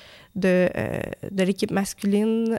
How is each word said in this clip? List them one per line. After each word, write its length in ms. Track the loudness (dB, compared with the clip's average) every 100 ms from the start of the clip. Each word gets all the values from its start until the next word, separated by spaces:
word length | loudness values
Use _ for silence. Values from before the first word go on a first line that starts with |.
| -20 -20 -12
de, 340 | 0 2 4 4 0
euh, 220 | -4 -4 -6 -8 -6
de 140 | -2
l'équipe 260 | 0 0 -2
masculine 880 | -2 -4 -4 0 2 2 0 0